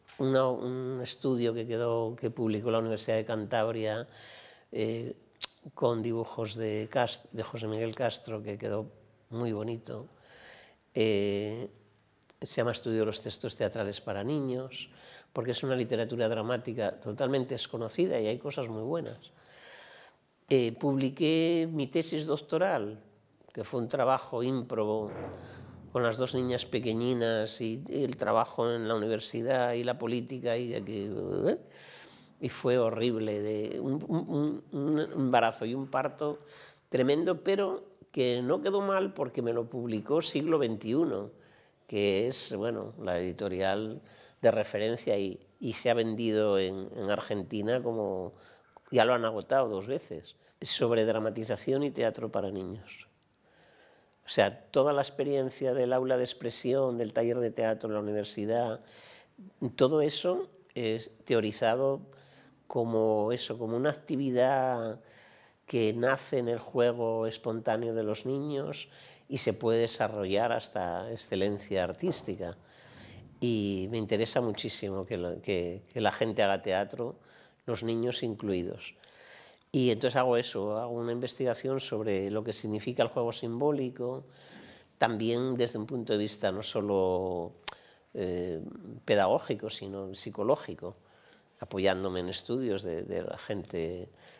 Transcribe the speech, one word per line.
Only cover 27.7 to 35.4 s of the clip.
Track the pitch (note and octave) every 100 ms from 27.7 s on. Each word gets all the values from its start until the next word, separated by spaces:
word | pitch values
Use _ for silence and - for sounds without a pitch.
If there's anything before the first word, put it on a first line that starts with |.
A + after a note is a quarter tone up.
| A#2+ -
y | -
el | C3 A2+
trabajo | B2 A2+ A#2 - A#2
en | A#2 A2+
la | A2+
universidad | G#2+ A2 - A#2 A#2 C3 A#2+
y | A#2+
la | A#2+ B2
política | A#2 A#2+ B2 C3 A#2+ A#2
y | B2 A2+
aquí, | G2 G2+ G2+ G2 F#2 F#2 D#3
¿eh? | - - - - - - - - -
Y | C3
fue | - C3+ B2
horrible, | A2+ A2 A#2+ A2 A2 G#2
de | G#2+ G#2+ G#2+ -
un, | C3+ C#3+ -
un, | D#3+ - D3+ D3+ D3 -
un, | D#3
un | C#3+ D3+
embarazo | D3+ C#3 C3+ B2